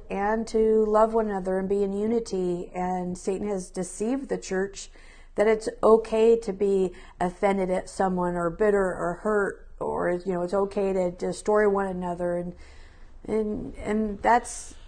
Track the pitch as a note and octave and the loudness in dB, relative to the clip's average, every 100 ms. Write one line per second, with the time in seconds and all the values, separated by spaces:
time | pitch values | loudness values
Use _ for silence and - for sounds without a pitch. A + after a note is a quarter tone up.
0 | - F#3+ G3+ A3+ A3 A3 A3 A3 G#3+ G#3+ | -6 -4 0 0 0 2 4 4 4 4
1 | A3 A3+ G#3+ G3 F#3 F#3 F#3+ G3+ G3 G3 | 4 4 0 -2 -2 -2 0 0 0 -2
2 | G#3+ A#3 A3+ F#3 F3+ F3 - F3+ F3+ F#3 | 0 0 -2 -2 -2 -2 -6 -4 -2 -2
3 | F3+ F3+ - F#3+ G#3 F#3+ F#3 - F3+ - | -4 -6 -4 -4 -2 -4 -6 -8 -8 -4
4 | G#3+ C4+ C#4 F#3 - F#3+ G3 G3 - - | -2 -2 -4 -8 -4 -4 -4 -6 -16 -18
5 | - - - - G#3 A3 - - G#3+ A3 | -20 -20 -12 0 2 2 -2 2 6 6
6 | A3 A3 A3+ A3+ G#3+ F#3+ G3+ G3 F#3 - | 6 4 6 4 2 -2 2 2 0 -4
7 | - - F3+ - G3+ G3 F#3 F#3 - - | -18 -4 -4 0 0 2 0 -2 -4 -2
8 | F#3+ F3+ F3 F3 E3+ E3 G#3+ G3+ F#3 - | 0 2 -2 0 -2 2 4 4 2 0
9 | E3+ F3 G#3+ G#3 G3 - - - D3+ D3+ | -4 -2 0 0 0 -4 -14 -8 -4 -2
10 | F3 F3 F#3+ F3 F3 G3 G3 G#3 G3 F#3+ | 0 -2 -2 -4 0 0 0 0 0 0
11 | F3+ F3+ F#3+ E3+ - G#3+ G#3 G3 G3 F3+ | -2 -2 -6 -4 2 4 4 2 0 -4
12 | F3+ F3 F3 F3 F3 F3+ - - - - | -4 -4 -2 -2 -6 -10 -18 -20 -20 -20
13 | - - - G#3+ G#3+ G#3 F3+ - - G#3+ | -20 -16 -4 -2 -2 -4 -8 -8 -4 -2
14 | G#3+ G3+ G#3+ A#3+ - - - - | -2 0 4 4 2 -12 -14 -16